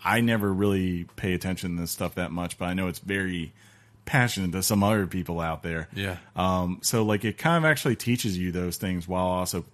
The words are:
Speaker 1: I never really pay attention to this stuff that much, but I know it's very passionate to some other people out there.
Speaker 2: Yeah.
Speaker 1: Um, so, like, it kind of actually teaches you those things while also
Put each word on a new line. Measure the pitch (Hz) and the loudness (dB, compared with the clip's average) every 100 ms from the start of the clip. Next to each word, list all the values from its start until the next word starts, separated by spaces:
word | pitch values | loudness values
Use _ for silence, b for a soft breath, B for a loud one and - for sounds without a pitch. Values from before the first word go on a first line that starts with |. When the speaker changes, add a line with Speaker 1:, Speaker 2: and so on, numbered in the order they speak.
| - | 0
Speaker 1:
I | 110 | 2
never | 117 113 101 | 4 2 2
really | 95 101 98 92 87 85 - | 2 2 2 0 -2 -6 -6
pay | 98 | -2
attention | 90 92 90 92 87 | -2 -2 -4 -4 -4
to | |
this | 85 | -4
stuff | - 90 92 | -4 -6 -4
that | 87 | -4
much, | 85 87 - | -4 -6 -4
but | 90 | -4
I | 92 | -2
know | 92 | -2
it's | 82 | -4
very | 92 98 92 90 80 - b b b b - | -4 -2 -2 -4 -8 -12 b b b b -2
passionate | 135 120 98 92 | 2 2 0 -2
to | 92 | 0
some | 92 104 | 2 4
other | 101 107 90 | 4 4 0
people | 92 87 85 | -2 -4 -4
out | 82 80 | -4 -4
there. | 85 82 82 98 | -6 -6 -6 -6
Speaker 2:
Yeah. | 98 87 - - | -6 -6 -8 0
Speaker 1:
Um, | 92 92 90 92 | 2 2 0 -2
so, | - 120 | 0 2
like, | 107 104 113 | 2 2 0
it | - | 0
kind | 160 170 156 | 2 4 4
of | |
actually | 147 143 113 | 4 2 0
teaches | - 120 110 90 | 0 0 0 0
you | 90 | 0
those | 87 90 85 | -2 -2 -2
things | 98 90 85 | -2 -2 -2
while | 92 92 | 0 2
also | 92 92 113 - | 0 -2 -4 -6